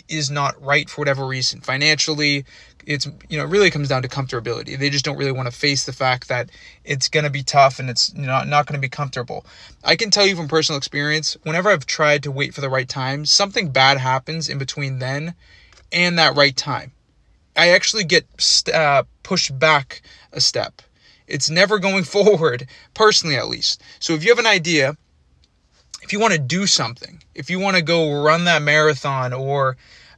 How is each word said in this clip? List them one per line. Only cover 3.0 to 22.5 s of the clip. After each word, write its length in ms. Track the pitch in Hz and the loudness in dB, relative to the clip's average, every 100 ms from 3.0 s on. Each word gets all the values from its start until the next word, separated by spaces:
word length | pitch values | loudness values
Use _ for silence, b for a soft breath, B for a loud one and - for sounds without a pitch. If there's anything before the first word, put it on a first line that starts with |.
| 143 - - | -6 -12 -8
you 80 | 151 | -6
know, 60 | |
it 60 | 147 | 0
really 200 | 196 185 | 4 4
comes 200 | 151 139 | 2 0
down 120 | 131 | -2
to 60 | 127 | -2
comfortability. 720 | 139 131 120 117 110 - 135 | -6 -6 -6 -4 -6 -8 -4
They 100 | 143 | -2
just 140 | 139 | -2
don't 140 | 151 139 | -4 -4
really 160 | 139 | -4
wanna 180 | 131 127 | -4 -6
face 320 | - 147 139 | -4 -2 -2
the 80 | - | -4
fact 380 | 127 131 127 - | -2 0 0 -2
that 200 | 123 104 B B B - | -6 -6 B B B -8
it's 240 | 143 - | -4 -2
gonna 200 | 151 147 | 0 0
be 140 | 139 | -4
tough 360 | 131 143 135 131 | 0 6 6 4
and 100 | 131 | -6
it's 240 | 117 - | -2 -2
not, 340 | - 135 131 139 | -4 -4 -2 0
not 180 | 147 147 | 0 0
gonna 140 | 143 | -4
be 100 | 131 | -6
comfortable. 560 | - 139 127 120 101 - B B B | -6 -8 -6 -8 -10 -14 B B B
I 140 | - 165 | 0 0
can 120 | 220 | 2
tell 160 | 208 196 | 4 4
you 120 | 175 | 2
from 100 | 147 | 0
personal 300 | 160 151 139 | 0 0 -2
experience, 580 | - 143 147 156 151 - | -6 -4 -2 -2 -4 -6
whenever 260 | 156 165 196 | -4 -2 2
I've 160 | 175 - | 0 0
tried 380 | - 151 147 | 0 2 2
to 80 | 147 | 0
wait 220 | 135 135 | -6 -6
for 80 | - | -6
the 80 | 135 | -4
right 180 | 131 123 | -2 -4
time, 380 | 139 131 143 151 | -4 -4 -4 0
something 460 | - 302 262 175 | 2 2 -2 0
bad 260 | 135 135 139 | 4 6 4
happens 500 | 131 131 - 165 147 | 2 -2 -2 -8 -6
in 100 | 143 | -6
between 420 | 131 - 139 131 | -8 -8 -6 -6
then 360 | 127 139 165 - b b b b b | -6 -6 -8 -12 b b b b b
and 260 | 175 175 170 | 0 0 4
that 200 | 151 135 | 2 4
right 180 | 143 135 | 2 0
time. 380 | 147 117 - - _ _ _ _ _ - | -6 -6 -8 -20 _ _ _ _ _ 0
I 120 | 170 | 4
actually 360 | 180 - 220 165 | 4 2 -2 0
get 200 | 170 - - | 0 0 -4
st-, 360 | - - - | 0 0 2
uh, 300 | 160 147 139 123 _ | 0 2 2 0 _
pushed 360 | - 180 - 131 | -6 -4 -2 0
back 420 | 156 147 135 - - B B | 2 2 0 -14 -20 B B
a 80 | 151 | -2
step. 420 | - 117 - - _ _ b b b | -2 -2 -6 -8 _ _ b b b
It's 220 | 147 147 | -4 -2
never 300 | 165 196 214 | 2 2 2
going 240 | 196 190 | 0 -2
<laughs> 120 | - 202 | 0 2
forward, 520 | 202 180 156 | 4 4 2